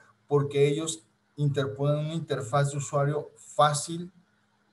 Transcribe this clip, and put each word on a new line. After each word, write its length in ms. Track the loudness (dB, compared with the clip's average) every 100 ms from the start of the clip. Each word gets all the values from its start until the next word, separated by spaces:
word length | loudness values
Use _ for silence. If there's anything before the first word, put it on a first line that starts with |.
| -20 _ _
porque 380 | 2 2 4 4
ellos 360 | 2 -4 -8 -14 _ _ -2
interponen 720 | 0 0 -2 -2 0 0 -2
una 80 |
interfaz 560 | -6 -4 -6 0 0 0
de 80 | -2
usuario 520 | -4 -2 0 -2 -6 -14
fácil, 720 | -6 2 2 2 -4 -8 -10 -16 _ _ _ _ _